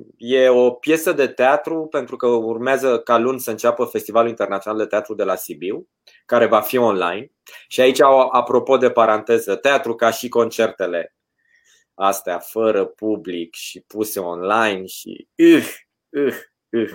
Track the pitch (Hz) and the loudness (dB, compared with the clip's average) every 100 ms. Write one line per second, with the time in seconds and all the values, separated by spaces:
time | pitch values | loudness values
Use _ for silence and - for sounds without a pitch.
0 | - _ 117 131 127 123 123 123 - 160 | -18 _ -2 2 4 6 4 2 0 0
1 | 175 151 131 - 127 147 147 160 156 147 | 0 0 -2 2 2 2 0 -6 -6 -6
2 | 123 123 123 120 110 113 127 135 131 117 | -6 -4 0 0 -2 -4 -2 0 0 -2
3 | - 117 120 131 120 107 117 117 120 110 | 2 2 2 -4 -6 -2 -2 0 -2 -4
4 | - 110 117 113 98 98 104 107 107 104 | -2 0 0 -2 -4 -4 -6 -4 -2 -4
5 | 104 104 95 92 - 78 87 117 - _ | -4 -4 -4 -4 -8 -10 -8 -10 -12 _
6 | _ _ - 120 113 107 107 127 117 98 | _ _ -4 2 4 2 0 0 0 0
7 | 87 95 135 _ - - _ - 127 131 | -2 -4 -12 _ -20 -20 _ 2 2 6
8 | 143 135 127 127 120 120 117 135 123 117 | 6 6 4 2 2 0 2 2 4 4
9 | 110 107 - 117 113 98 139 139 120 117 | 2 2 2 0 0 -2 2 0 0 0
10 | 117 110 123 120 117 - 110 - 90 87 | 0 0 -2 0 0 0 -2 -2 -6 -6
11 | 82 _ _ _ _ _ _ _ _ - | -8 _ _ _ _ _ _ _ _ -4
12 | 98 98 - 87 - 110 113 101 95 - | -2 -2 -4 -8 -8 -2 0 0 -2 -6
13 | 107 104 82 87 82 - - 90 - 107 | -6 -6 -6 -10 -10 -12 -16 -18 -14 -8
14 | 104 - 87 85 90 110 110 95 92 - | -6 -6 -8 -6 -2 0 0 -2 -8 -16
15 | - - - - 233 165 - - _ _ | -16 -18 -16 2 6 6 2 -10 _ _
16 | _ 143 143 - - _ _ 117 107 | _ -4 -4 -4 -14 _ _ -4 -4